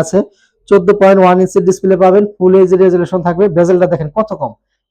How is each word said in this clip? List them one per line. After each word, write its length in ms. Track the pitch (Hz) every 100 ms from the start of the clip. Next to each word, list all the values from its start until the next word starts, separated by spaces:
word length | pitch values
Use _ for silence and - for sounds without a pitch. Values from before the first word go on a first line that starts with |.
আছে, 140 | 160 - - _ _ _ _
চোদ্দ 180 | 196 180 202
পয়েন্ট 180 | 190 196
ওয়ান 160 | 185 180
ইঞ্চির 200 | 185 196 175
ডিসপ্লে 300 | 185 190 185
পাবেন, 200 | 185 196 208 -
ফুল 180 | 185 190
এইচডি 160 | 185 185
রেজুলেশন 420 | 190 175 175 185 170
থাকবে। 180 | 170 202 160
বেজেলটা 300 | 175 180 180
দেখেন 160 | 170 151 -
কত 120 | 214 170
কম, 120 | 135 - _ _ _